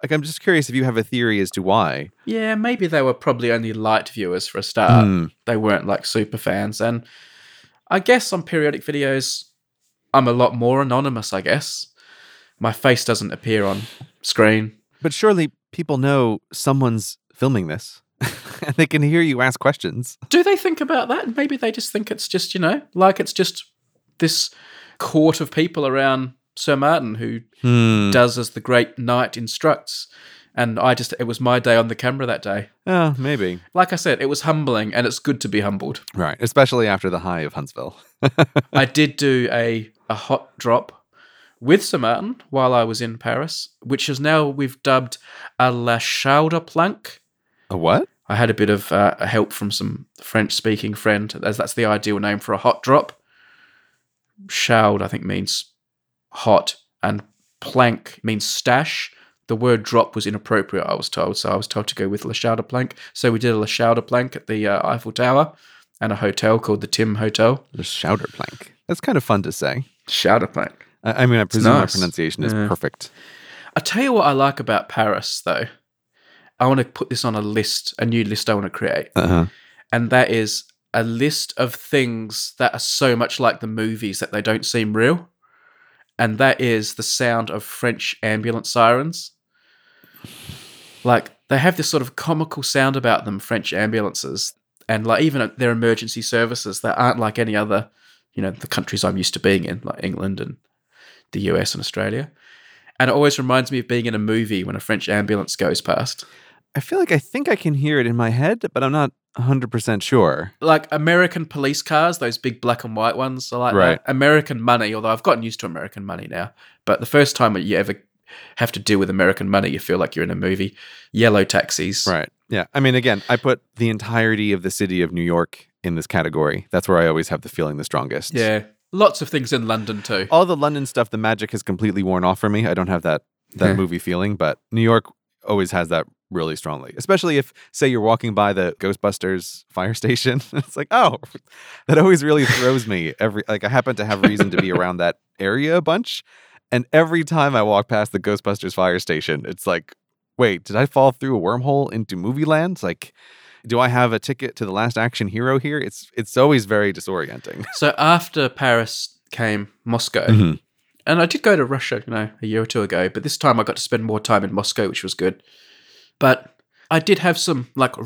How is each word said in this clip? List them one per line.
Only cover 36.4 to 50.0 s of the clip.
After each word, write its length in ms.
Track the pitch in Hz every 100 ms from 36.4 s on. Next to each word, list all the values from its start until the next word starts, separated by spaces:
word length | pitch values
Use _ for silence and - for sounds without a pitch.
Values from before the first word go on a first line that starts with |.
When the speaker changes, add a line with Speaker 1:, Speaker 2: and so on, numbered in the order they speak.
| 117 - 131 123 110
Speaker 1:
after 240 | 95 95
the 100 | 87
high 200 | 92 87
of 140 | 76
Huntsville. 420 | - 71 - 65 - _ _ 139
<laughs> 380 | - 156 - -
Speaker 2:
I 120 | 147
did 320 | 131 - 151 -
do 320 | 143 127 120
a, 400 | 117 117 113 107 _ -
a 60 |
hot 420 | 107 - 131 - -
drop 420 | 123 117 - - _ _ _ _ _ _
with 240 | 120 190
Sir 120 | - 160
Martin 440 | 113 117 208 254 -
while 240 | 139 131
I 80 | 123
was 180 | 113 110
in 180 | 117 113
Paris, 500 | 117 120 156 - - _
which 240 | 120 131 -
is 100 | 131
now 300 | 147 156 147
we've 340 | 139 139 -
dubbed 340 | - 131 123 - - - - -
a 100 | 127
La 280 | 123 120 117
Chaude 680 | - - 135 143 160 165 165
Plank. 540 | 160 175 202 - - _ _ _ _ -
Speaker 1:
A 60 | 95
what? 320 | 82 117 - _ -
Speaker 2:
I 60 |
had 160 | 104 113
a 40 |
bit 140 | 107 104
of, 220 | 104 -
uh, 240 | 92 101 -
help 280 | 95 110 104
from 180 | - 104
some 360 | - 101 107